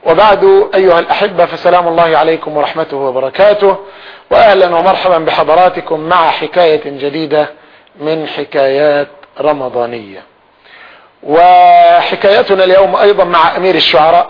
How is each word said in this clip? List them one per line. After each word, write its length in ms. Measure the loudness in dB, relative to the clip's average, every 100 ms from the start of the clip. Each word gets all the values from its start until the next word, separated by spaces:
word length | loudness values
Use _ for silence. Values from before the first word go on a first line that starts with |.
| -2
وبعد، 640 | 2 2 2 4 2 2
أيها 240 | 0 2 0
الأحبة، 480 | 0 -4 -4 -2 -4
فسلام 420 | -2 0 0 0
الله 300 | 0 0 2
عليكم 380 | 0 -2 -6 -6
ورحمته 400 | -6 -6 -8 -6
وبركاته، 800 | -6 -4 -6 0 0 2 0 -2 -6 -20 -20 -20 _
وأهلا 440 | 2 2 4 2
ومرحبا 440 | 0 0 0 0 -2
بحضراتكم 800 | -2 -4 0 2 2 0 -8 -8
مع 300 | -2 0 0
حكاية 520 | -2 -6 -2 0 0
جديدة 680 | -4 -8 -8 -8 -4 -4 -4 -8 _ _ _ _
من 300 | -8 -8 -8
حكايات 800 | -10 -8 -4 -2 0 -2 -2 -6 -12 -20 -6
رمضانية. 920 | -4 -4 -6 -6 -6 -8 -16 -20 -20 _ _ _ _ -20 -20 -20 _ _
وحكايتنا 1400 | -4 2 4 6 6 6 6 4 0 -2 0 0 0 0
اليوم 320 | 2 2 2 2
أيضا 280 | 0 2
مع 320 | 0 0 0 0
أمير 180 | -2
الشعراء 520 | -2 0 2 2 2 0